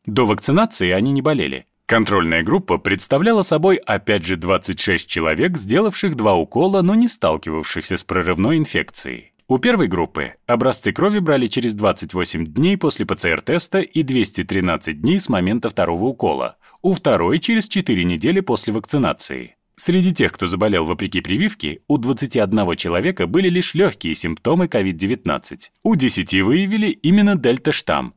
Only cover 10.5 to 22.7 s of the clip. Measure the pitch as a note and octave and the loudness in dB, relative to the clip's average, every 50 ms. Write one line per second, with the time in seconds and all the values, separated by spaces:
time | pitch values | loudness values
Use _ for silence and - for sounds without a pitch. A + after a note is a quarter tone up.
10.5 | A#2+ A2+ A#2+ C3 - - - G#2+ - - F3 G#3 G#3 G#3 F3 D#3 C#3+ C3 A#2+ G#2+ | 0 2 2 0 0 0 -2 -4 -2 0 0 0 2 0 2 2 2 2 2 0
11.5 | - C3 A#2 A#2 G#2+ G2+ G#2 G2 F2 - - D2+ - F#2 F2 - - D#2+ E2 D#2 | -2 -2 -2 -2 -2 0 0 0 0 0 -6 -4 -4 -4 -2 -2 -4 -4 -6 -4
12.5 | D2+ A#2+ D#3 F#3 G3+ F#3+ - D3 - - G#2 - F#2+ - - F2 D#2+ - - - | -2 0 2 2 2 2 0 0 0 -2 -2 -4 -2 -2 0 0 0 0 -2 -2
13.5 | D3+ F3 - - - G3 - - - D#3+ D3+ C3 C3 B2 G2+ - - G2 E2+ - | -2 -2 -2 -2 -2 -2 -2 0 -2 -2 -2 0 0 0 0 0 -2 -6 -4 -2
14.5 | F#2 F#2+ F2+ F2+ E2 D2+ - E2+ D2+ D2 F2+ C#3 F#3 G3 - - A2+ F#2 F2+ F#2+ | -2 0 0 0 -2 -2 -4 -6 -6 -2 0 0 0 0 0 0 0 0 0 0
15.5 | A2+ A#2+ - G#2+ - - F2 E2+ E2+ F2 G#2+ C3+ A#2+ - B2 F2+ D2 C2 B1 A1+ | 0 -2 -2 -4 -2 0 0 0 0 0 -2 -2 -2 -2 -2 -2 0 -2 -4 -6
16.5 | - _ _ - _ _ - F#3+ F#3 - - D3+ A2 E2+ E2+ F#2 C#3+ E3+ - - | -6 _ _ -20 _ _ -2 -2 -2 0 2 2 2 2 2 2 0 0 0 0
17.5 | A3+ A3 G#3 - - G3 F3+ - A2 F2+ F2 F2+ F2 D#2 A2+ D3+ F#3 - F#3 - | 0 0 0 0 -2 -2 0 0 0 0 0 0 0 0 0 0 0 0 0 0
18.5 | A#2 - - A2+ G#2 A2 - - - C#3+ A#2 D#2 C#2+ - - - C2+ B1+ A#1+ - | -2 -2 -2 -2 -4 -4 -4 -2 -2 0 0 0 -2 -4 -8 -10 -10 -12 -12 -14
19.5 | _ _ _ _ _ - - - F3 F#3+ F3 F#3+ E3 - A#2 E2 - - F#2+ E2+ | _ _ _ _ _ -4 0 2 2 2 2 2 2 2 0 -2 -2 -4 -4 -2
20.5 | F#2+ F2+ G#2+ G#2+ G2+ E2+ D#2+ D#2+ F2 - G2 - - F2 - - F#2+ B2+ G3+ G#3+ | 0 0 0 2 2 0 0 -2 -2 -4 -4 -4 -4 -4 -2 -2 0 0 0 -2
21.5 | - - - D2 D#2 - _ - C#3+ B2+ A#2 C3 C3+ - C#3 A#2+ - A#2+ G#2 F#2 | -2 -4 -8 -8 -8 -8 _ -2 -2 0 0 -2 -2 -2 -4 -2 0 0 0 2
22.5 | G#2+ A2 G2 F2 | 2 0 0 0